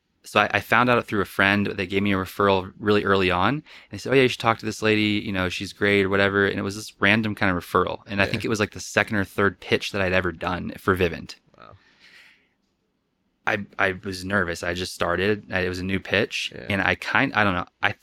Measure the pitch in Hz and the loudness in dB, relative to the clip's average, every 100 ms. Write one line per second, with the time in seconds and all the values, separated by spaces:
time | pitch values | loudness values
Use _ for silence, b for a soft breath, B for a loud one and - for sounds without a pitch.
0 | _ _ - 107 104 101 - 117 123 120 | _ _ -2 0 2 0 2 2 4 2
1 | 104 107 90 - 98 104 101 101 92 98 | 0 -2 -2 4 6 6 2 -2 -2 0
2 | 101 95 92 - 101 98 92 - 104 104 | 0 0 -2 0 2 2 0 -6 0 2
3 | 98 98 92 90 98 147 - B B 101 | 4 2 2 2 2 0 -6 B B -10
4 | - 135 127 - 117 110 110 104 110 107 | 0 2 2 2 -2 -2 -4 -2 0 2
5 | 107 104 107 95 92 - 95 - 104 101 | 2 0 -2 -2 -2 -4 -8 -2 2 4
6 | 95 98 98 101 98 98 101 104 107 - | 4 2 2 2 0 0 -6 -8 -12 0
7 | 101 110 110 104 101 87 - 92 87 80 | 2 4 2 0 0 0 0 0 0 -4
8 | - 101 98 107 117 107 101 95 - - | -6 -2 0 0 -2 -2 -2 -6 -6 -2
9 | 104 110 95 - 101 95 - 110 - 104 | 0 0 -2 0 0 0 -2 -2 -2 -4
10 | 92 92 90 85 87 90 78 - - 90 | 0 0 0 -4 -6 -6 -6 -4 0 2
11 | 87 76 - - _ - 55 - b b | 2 -2 -14 -18 _ -20 -20 -20 b b
12 | b b b b b b _ _ _ _ | b b b b b b _ _ _ _
13 | _ _ _ _ - 107 101 - 98 92 | _ _ _ _ -4 -4 -4 -4 -2 -2
14 | 98 92 92 101 87 85 90 87 90 - | -8 -8 -2 -2 -2 -4 -6 -6 -6 -4
15 | 87 87 98 104 - 95 90 92 92 95 | -2 0 0 -2 -4 -4 -2 -4 -4 -4
16 | - 98 - - - - - 101 92 92 | -2 -2 0 -4 -8 -10 -6 -2 0 -2
17 | - 107 135 120 104 90 - _ 101 - | 0 0 0 2 0 0 -4 _ -4 -2